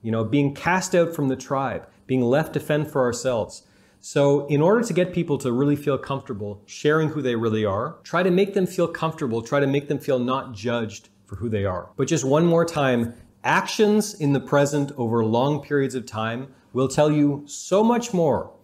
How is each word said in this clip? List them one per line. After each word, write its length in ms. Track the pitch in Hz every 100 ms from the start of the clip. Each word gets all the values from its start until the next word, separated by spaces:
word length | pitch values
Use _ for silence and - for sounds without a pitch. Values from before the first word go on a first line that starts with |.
you 100 | 113
know, 140 | 113 113
being 280 | 143 139
cast 400 | 143 - 185 180
out 220 | 180 165 165
from 140 | 139
the 80 | 131
tribe, 500 | - 135 135 95 - _ -
being 160 | 131
left 320 | 120 135 160
to 60 | 151
fend 320 | - 151 151
for 100 | 147
ourselves. 640 | 123 120 131 120 98 - _ _ _ _
So 440 | - 151 143 143 143
in 140 | 143
order 240 | 160 226 233
to 60 |
get 220 | 170 175
people 240 | 175 165 139
to 160 | 127
really 240 | 120 143 143
feel 200 | 143 135
comfortable 640 | - 139 - 110 104 101 -
sharing 420 | - 147 156 156
who 140 | 151
they 160 | 127 117
really 260 | 113 110
are, 320 | 104 98 131 170
try 180 | - 165
to 80 | 185
make 240 | 180 196
them 120 | 202 185
feel 240 | - 170
comfortable, 520 | 170 160 160 143 113
try 200 | 113 143
to 60 | 139
make 200 | 139 143
them 120 | 143
feel 200 | 147 131
not 340 | 123 131 131
judged 540 | 107 113 120 110 101 _ _
for 140 | _ 95
who 100 | 117
they 160 | 107
are. 240 | 98 90 - -
But 140 | 135
just 160 | 165 131
one 200 | 147 170
more 200 | 165 -
time, 480 | 151 139 123 117 - - _ -
actions 680 | 165 190 - 208 214 208
in 200 | - 147
the 80 | 135
present 500 | 123 143 143 147 143 -
over 260 | 117 117
long 380 | 110 117 135 147
periods 340 | 147 147 135 127
of 100 | 117
time 440 | 107 110 120 135 - _
will 160 | 120 131
tell 200 | 147 151
you 340 | 151 143 143 -
so 360 | - - 185
much 320 | 226 240 240
more 380 | 180 165 107 - -